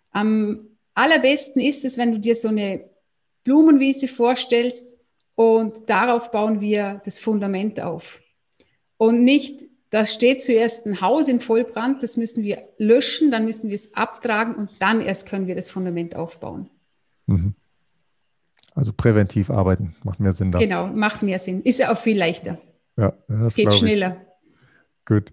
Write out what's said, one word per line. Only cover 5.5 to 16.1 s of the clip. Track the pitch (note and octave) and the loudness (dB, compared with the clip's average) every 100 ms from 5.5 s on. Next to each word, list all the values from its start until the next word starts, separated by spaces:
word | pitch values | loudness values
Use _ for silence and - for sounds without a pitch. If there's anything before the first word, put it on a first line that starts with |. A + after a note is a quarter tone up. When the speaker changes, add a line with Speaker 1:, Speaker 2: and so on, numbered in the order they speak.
| A3+ A3 - - | 4 0 -6 -2
Speaker 1:
darauf | G3 B3 A#3+ A#3+ | 0 2 0 -2
bauen | G#3+ G#3+ G#3+ | -2 -2 -2
wir | G#3 G#3 G3+ G3+ | 0 -2 -2 -8
das | G3+ - | -12 -8
Fundament | A3 G#3+ G3 F#3+ G#3 - | -4 -2 -2 -4 -4 -6
auf. | F3 E3 - - _ _ _ _ _ _ _ - | -8 -10 -14 -20 _ _ _ _ _ _ _ 0
Und | A3 A#3 B3 | 2 4 6
nicht, | C#4+ - - - _ - | 4 0 -16 -20 _ -4
da | G#3+ G#3+ | -2 0
steht | - A#3+ C4 | 2 2 2
zuerst | - A3 A3+ - G#3+ | 2 2 2 -2 -6
ein | F3+ | -2
Haus | F#3+ D4 C#4 | 0 2 2
in | A#3+ | 0
Vollbrand, | - A3+ A#3 A3 B3 C4+ | 0 0 0 -4 -4 -2
das | A#3 A#3 | -4 -6
müssen | A3+ A#3 | -6 -4
wir | G3+ - - - | -6 -6 -10 -2
löschen, | G#3+ B3 - - D4+ | 4 4 4 2 2
dann | A3+ | 2
müssen | A3 A3 G#3+ | -2 -4 -6
wir | G3+ | -8
es | - | -8
abtragen | - A3 - A#3+ G#3+ A3+ G#3+ | -4 -4 -4 -2 -2 -2 -4
und | G3+ - | -8 -2
dann | G3 A3 | 0 2
erst | - F#3 - | 0 -6 -6
können | G3 F#3 | -6 -4
wir | F3+ | -6
das | F3+ | -8
Fundament | F#3+ F#3 E3+ E3+ | -6 -6 -6 -6